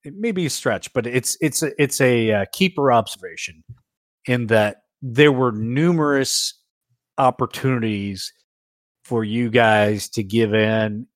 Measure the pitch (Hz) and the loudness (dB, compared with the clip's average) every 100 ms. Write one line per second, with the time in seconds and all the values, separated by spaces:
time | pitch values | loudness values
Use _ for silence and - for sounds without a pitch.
0 | 147 190 226 185 160 - 131 98 - 131 | -18 -6 -4 -2 -4 -2 -2 -4 -4 -6
1 | 117 127 - - 156 - 151 - 143 - | -2 -4 -4 -4 -4 -2 -6 0 -2 2
2 | 127 120 113 104 95 - 190 160 139 117 | 2 4 2 0 -2 -2 -2 2 2 2
3 | 107 98 92 82 - 80 _ - _ _ | 0 -12 -16 -14 -16 -16 _ -20 _ _
4 | _ _ - 123 113 110 104 98 _ _ | _ _ -4 -2 2 2 2 -2 _ _
5 | 131 117 147 127 127 107 110 127 170 170 | -4 4 6 6 0 -2 -4 0 0 2
6 | 147 139 131 - - - _ _ _ _ | 0 0 -2 -4 -6 -10 _ _ _ _
7 | _ - 131 123 127 - 131 127 113 104 | _ 0 0 0 -6 -2 -2 -2 -2 -4
8 | 101 98 - _ _ _ _ _ _ _ | -6 -10 -12 _ _ _ _ _ _ _
9 | - 120 107 113 120 117 113 107 104 107 | -6 -4 -2 -2 2 4 6 4 2 0
10 | - - 95 113 110 110 107 110 110 107 | -6 -8 -2 0 2 2 2 0 -2 -4
11 | 123 | -12